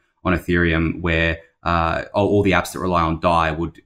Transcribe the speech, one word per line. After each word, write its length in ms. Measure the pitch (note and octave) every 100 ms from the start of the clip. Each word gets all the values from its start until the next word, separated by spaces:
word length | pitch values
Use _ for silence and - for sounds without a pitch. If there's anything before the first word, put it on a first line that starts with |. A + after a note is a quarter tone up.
| _ _ F#2
on 80 |
Ethereum, 640 | F2 - F2 E2+ E2 E2 E2
where, 380 | F2 E2 E2 D#2+ - _
uh, 420 | E2+ E2+ E2 - -
all, 140 | - G2+
all 160 | G2+
the 80 | F#2+
apps 220 | F2 -
that 60 | C#2+
rely 240 | F2+ F2
on 180 | D#2+ D#2+
DAI 300 | F2+ E2 D#2+
would, 300 | D#2+ E2 -